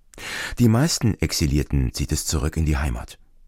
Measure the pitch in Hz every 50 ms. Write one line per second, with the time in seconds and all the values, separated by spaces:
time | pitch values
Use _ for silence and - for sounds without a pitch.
0 | _ _ - - - - - - - - - - 120 110 110 117 156 165 - -
1 | - 107 - - 80 73 - - 80 69 69 73 65 - - 69 64 55 - -
2 | 69 - 76 - - - 85 76 67 78 - 80 80 73 73 67 73 67 60 57
3 | 57 - - - - _ _ - -